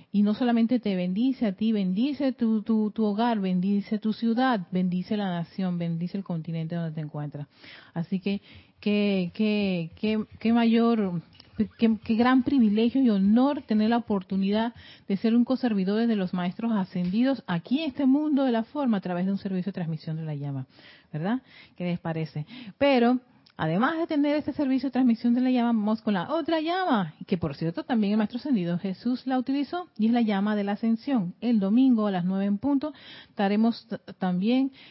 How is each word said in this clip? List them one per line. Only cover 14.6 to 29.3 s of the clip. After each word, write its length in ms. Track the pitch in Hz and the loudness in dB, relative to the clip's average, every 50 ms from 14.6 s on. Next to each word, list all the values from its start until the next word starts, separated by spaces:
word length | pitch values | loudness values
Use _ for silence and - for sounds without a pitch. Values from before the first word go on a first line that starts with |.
| 226 240 240 - - - - - _ - | 0 -2 -4 -8 -16 -20 -20 -14 _ -4
de 100 | 196 185 | -2 0
ser 180 | - 226 226 | 2 2 4
un 80 | 240 240 | 4 4
coservidor 640 | - 262 240 - 247 214 196 185 185 208 220 233 | 2 2 0 0 0 0 0 0 0 0 2 2
de 100 | 233 220 | 2 2
los 200 | 202 185 180 - | 0 0 -2 -2
maestros 360 | 180 175 180 180 - 233 233 | -2 -2 -2 -4 -4 -2 -2
ascendidos 720 | 226 202 190 - - 185 180 175 185 220 247 269 277 - - - | 0 0 -2 -2 -4 -4 -2 0 0 2 2 2 0 -2 -4 -4
aquí 340 | 180 170 - - 247 294 | -4 -4 -2 -2 -2 -2
en 80 | 320 311 | -2 -4
este 160 | - - 294 | -4 0 2
mundo 380 | 254 269 294 302 302 294 269 277 | 4 4 4 2 2 0 2 2
de 80 | 262 | 2
la 120 | 233 226 220 | 0 0 -2
forma 340 | - - 294 277 247 220 190 | -4 -4 -4 0 0 0 0
a 40 | |
través 240 | - 185 180 175 185 | -2 -2 -4 -2 -2
de 60 | 190 | -2
un 80 | 196 196 | -2 -2
servicio 320 | - 196 190 185 175 196 | -4 -4 -4 -4 -4 -4
de 20 | 185 | -6
transmisión 440 | 185 170 160 165 156 - 165 156 160 | -6 -6 -6 -6 -6 -6 -8 -8 -6
de 60 | 165 | -6
la 120 | 156 151 | -6 -6
llama, 320 | 139 143 143 139 135 131 - _ - - - - - _ _ | -6 -6 -6 -6 -6 -8 -10 _ -20 -20 -20 -20 -20 _ _
¿verdad? 300 | - 151 160 196 240 262 - _ - - - - _ | -8 -6 -4 -2 -4 -4 -6 _ -20 -20 -20 -20 _
¿Qué 100 | - 180 | -8 -6
les 140 | 180 175 180 | -4 -4 -4
parece? 460 | - 170 160 160 160 - - 156 147 - 226 254 240 208 - - | -4 -6 -4 -4 -6 -6 -6 -8 -10 -10 -12 -18 -18 -16 -6 0
Pero, 420 | 277 285 277 240 233 240 254 247 - _ _ _ _ _ _ - | 2 2 4 4 4 4 2 0 -2 _ _ _ _ _ _ -4
además 400 | - 160 160 185 240 302 330 320 | -2 -2 0 0 0 0 0 -2
de 80 | 339 | -2
tener 300 | - 320 285 285 294 294 | -2 0 0 2 2 0
este 180 | 302 - - - | 0 -2 -4 -4
servicio 360 | - 294 262 262 262 - 269 | -2 0 0 0 0 -2 -2
de 40 | - | 0
transmisión 400 | 254 262 240 226 - - 240 233 | 2 2 2 2 2 2 2 2
de 80 | 247 | 2
la 80 | 254 254 | 2 2
llama, 200 | 254 247 233 240 | 2 2 2 2
vamos 320 | 233 220 202 214 220 220 - | 0 0 0 0 -2 -2 -2
con 100 | 220 208 | -2 -2
la 180 | 180 165 - | -2 -2 -2
otra 280 | 294 330 311 - 330 320 | -4 -4 -2 -2 -2 -2
llama, 560 | 302 330 349 381 370 359 269 208 180 151 - - - | -2 -2 -2 -2 0 0 0 0 0 -2 -6 -12 -8
que 140 | - 202 170 | -6 -4 -4
por 160 | - 156 139 | -4 -4 -6
cierto 300 | - 165 160 170 - 311 | -4 -4 -4 -4 -6 -4
también 260 | - 262 226 208 196 | -2 0 0 0 2
el 60 | 208 220 | 2 0
Maestro 200 | 208 208 - 247 | 0 -2 -4 -6
Ascendido 400 | - 302 269 202 175 170 175 170 | -4 -2 0 0 0 0 -2 -4
Jesús 480 | - 196 185 - - 240 254 240 - | -4 -6 -6 -6 -4 -4 -4 -4 -4
la 140 | 262 | -4